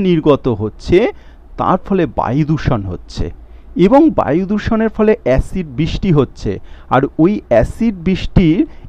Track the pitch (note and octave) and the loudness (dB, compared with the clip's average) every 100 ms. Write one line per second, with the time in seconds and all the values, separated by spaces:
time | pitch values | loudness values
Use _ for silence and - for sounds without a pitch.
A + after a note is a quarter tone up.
0 | F#3+ E3+ D#3 C3+ C3 G#2 G#2+ - - F3+ | 2 2 2 2 0 -4 -4 -8 0 2
1 | B3+ G4+ - - - - F#2+ F3+ - F#3+ | 2 -2 -16 -20 -16 -6 -2 -2 -2 -2
2 | D3+ - - C3 D3+ D#3 - A#2+ G2 E2+ | -2 -4 -2 -2 0 -2 0 -2 -4 -10
3 | - - - - - - - - F#3 C#4 | -12 -8 -8 -8 -18 -20 -10 0 4 6
4 | D#4+ F#3 - D#3 F#3+ G#3 - A3 A3 A3+ | 4 2 0 -2 -2 -4 -2 -2 0 0
5 | G#3+ A3 - - - F#3+ E3 B2 D#3+ - | 2 2 0 0 0 -6 -6 -4 -4 -2
6 | G3 D3 B2 - G#2+ F#2+ - - - C3 | 0 2 0 -4 -8 -8 -10 -18 -2 0
7 | C#3 - E3 G#3 - A#2+ F#3 - A3+ F#3+ | 0 2 0 0 0 2 2 0 -2 -2
8 | E3 F#3 - - E3+ F3+ D#4+ - | -2 -2 0 2 2 2 -2 -6